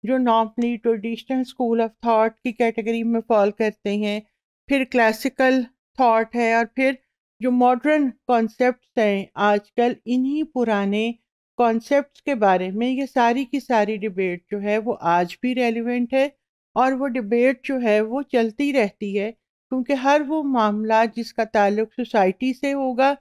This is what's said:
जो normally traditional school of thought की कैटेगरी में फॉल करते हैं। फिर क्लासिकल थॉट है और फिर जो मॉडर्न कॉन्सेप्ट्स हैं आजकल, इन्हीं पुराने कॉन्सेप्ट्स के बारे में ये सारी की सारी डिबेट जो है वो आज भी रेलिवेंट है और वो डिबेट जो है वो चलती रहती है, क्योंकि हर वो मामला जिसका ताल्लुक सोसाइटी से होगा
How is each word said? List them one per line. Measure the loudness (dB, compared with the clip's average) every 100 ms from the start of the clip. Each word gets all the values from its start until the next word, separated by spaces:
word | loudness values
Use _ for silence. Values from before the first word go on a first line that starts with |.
| 0
जो | 0
normally | 2 2 0 -2 -4 -2 -2
traditional | -2 -4 -10 -4 -4
school | -4 -4 -2 0
of | -2
thought | _ 0 2 0 -2
की | -10
कैटेगरी | -2 -2 -2 -4 -2
में | -2 -2
फॉल | 2 2 2
करते | 0 -4 -4 -6 -2
हैं। | -4 -6 -10 _ _ _ -2
फिर | -2
क्लासिकल | 0 2 2 2 -6 0 2 2 -2 _ _ 0
थॉट | 2 2 0 -2
है | 0 0
और | -2
फिर | -2 -2 -2 _ _ _ _
जो | -2
मॉडर्न | 2 2 2 2 2 0
कॉन्सेप्ट्स | -4 0 0 0 _ -2 -2 _ 0
हैं | 0 0 -6 -2
आजकल, | 0 0 _ 0 0 -2 -4
इन्हीं | -2 -2 -4
पुराने | -4 -2 0 0 0 -2 -4 -6 _ _ _ 0
कॉन्सेप्ट्स | 0 0 0 0 0 _
के | -6 0
बारे | 2 2 0
में | -4 -4
ये | -4 -4
सारी | 0 0 0 -4
की | -6
सारी | -2 0 0 -2
डिबेट | -6 -4 -4 -6 _
जो | -6
है | -2 -2
वो | -2
आज | -4 0 0 0 -4
भी | -4
रेलिवेंट | 0 -2 -2 -4 -2 -2
है | 0 -2 _ _ _ _ 0
और | 0
वो | 0 -2
डिबेट | -4 0 2 2 0 -4
जो | -2
है | 2 2
वो | 0 -4
चलती | -2 0 -2 -2 -2
रहती | 0 0 _ -6 -4
है, | -4
क्योंकि | -10 _ _ _ -6 -2
हर | 0 2 2
वो | 0 -4
मामला | 0 0 0 0 2 2 2
जिसका | -4 -8 -6 -2
ताल्लुक | 2 2 0 -4
सोसाइटी | -6 -2 2 2 0 -4
से | -2 -4
होगा | -2 -2 2 0 0